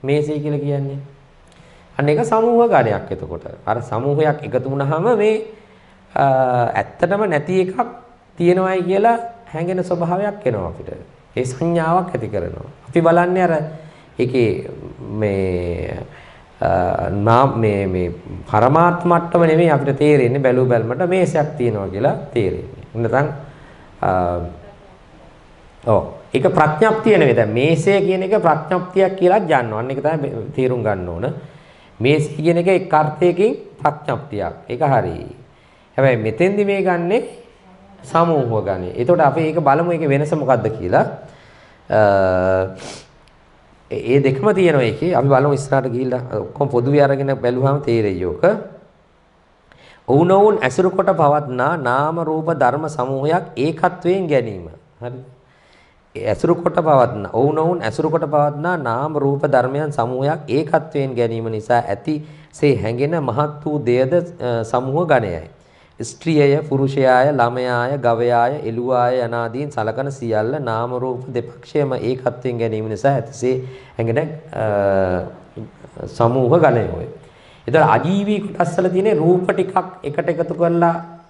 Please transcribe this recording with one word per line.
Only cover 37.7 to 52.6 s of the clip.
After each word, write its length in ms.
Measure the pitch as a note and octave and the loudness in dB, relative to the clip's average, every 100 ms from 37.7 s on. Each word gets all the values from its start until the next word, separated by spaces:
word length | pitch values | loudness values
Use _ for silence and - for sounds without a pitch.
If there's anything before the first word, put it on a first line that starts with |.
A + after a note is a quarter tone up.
| - - - | -20 -20 -20
සමූහ 600 | - D#3+ E3+ D#3 A#2+ A2+ | -2 2 2 2 2 0
ගණය. 320 | F#2+ F#2 F2+ - | -2 -4 -4 -4
එතකොට 240 | B2 F3 | 2 4
අපි 200 | C#3+ D#3+ | 4 2
ඒක 200 | D#3+ D#3+ | 0 2
බලමු 320 | C#3+ C#3+ F3 | 2 2 2
ඒකේ 160 | E3 D#3 | 0 0
වෙනස 240 | C#3 D3+ | 0 0
මොකද්ද 340 | E3 C3+ B2 G#2+ | -2 2 2 0
කියලා. 320 | - F2 A#2 G#3 - - - - - - _ _ | -4 0 2 0 -4 -18 -20 -20 -20 -20 _ _
අ, 100 | G#2+ G#2 G2 F#2+ F#2 F#2 F#2+ F#2+ - - - - _ _ _ _ _ _ _ _ | 4 6 6 4 4 2 2 0 -6 -16 -18 -20 _ _ _ _ _ _ _ _
ඒ 300 | - A2+ C3+ | -8 -4 -2
දෙකම 260 | C#3 C3+ G#3 | -2 -2 -2
තියෙනවා 340 | F#3+ F3+ D3 A#2+ | 0 0 2 -2
ඒකේ. 240 | - E3 | -2 -2
අපි 140 | D#3 C3 | 0 2
බලමු 240 | C3 C#3+ | 2 2
ඉස්සරහට 400 | C#3 - C3+ C3 | 0 -2 -2 -2
ගිහිල්ලා 300 | A#2+ B2+ B2+ B2 G#2+ | -4 -4 -4 -6 -8
ඔක්කොම 300 | G2+ - C#3+ | -8 -4 -2
පොදුවේ 360 | B2 B2 C#3+ | 0 2 2
අරගෙන 320 | C#3+ C#3 C#3 C3+ | 2 2 -2 -2
බැලුවාම 460 | A#2+ B2 C3+ C#3+ | -2 0 0 0
තේරෙයි 420 | C#3+ A#2 G#2 F2+ | 0 0 0 -2
ඕක. 200 | F2+ D2+ F3 G#3+ - - - _ _ _ _ _ _ _ _ _ - - - | -4 0 0 0 -6 -18 -20 _ _ _ _ _ _ _ _ _ -20 -20 0
ඔවුනොවුන් 480 | C3+ F3 F#3+ G#3 G#3 | 2 6 6 6 4
ඇසුරු 280 | B2+ C3 F#3 | 0 2 0
කොට 220 | F#3 F#3+ | 2 0
පවත්නා 640 | E3+ D3+ D3 D3 B2 C3 E3+ | 2 4 2 0 -2 0 0
නාම 400 | B2+ B2+ D3+ D#3+ | 0 0 0 -2
රූප 240 | D#3+ D#3 D#3+ | -2 -2 -2
ධර්ම 320 | D#3+ | 2